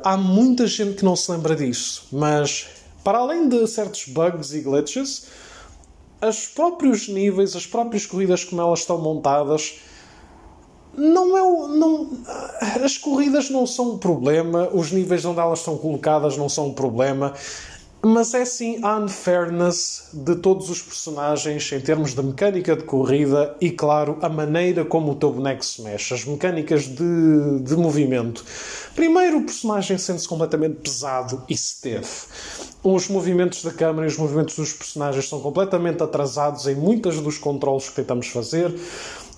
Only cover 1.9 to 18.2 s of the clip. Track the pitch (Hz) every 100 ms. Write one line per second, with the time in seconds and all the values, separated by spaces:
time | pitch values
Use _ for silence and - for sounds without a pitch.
1.9 | - - 139 151 147 - - - - -
2.9 | - 196 226 254 339 285 240 220 220 208
3.9 | - 135 135 175 170 139 151 131 139 151
4.9 | 254 269 - - - - - - - -
5.9 | - - - 220 214 - - 339 339 -
6.9 | 208 - 196 202 190 196 180 - 226 233
7.9 | 208 - 185 190 180 - 175 170 165 -
8.9 | 170 156 156 139 143 143 156 - - -
9.9 | - - - - - - - - - -
10.9 | - 302 359 370 381 370 339 294 302 320
11.9 | 311 - - - 240 - - 208 240 277
12.9 | - 302 269 285 277 269 269 247 - 240
13.9 | 196 180 143 131 160 165 170 180 190 156
14.9 | 190 180 175 170 170 170 160 165 147 156
15.9 | 139 156 151 147 135 143 156 143 131 135
16.9 | 113 135 135 139 - - - - - -
17.9 | - 220 226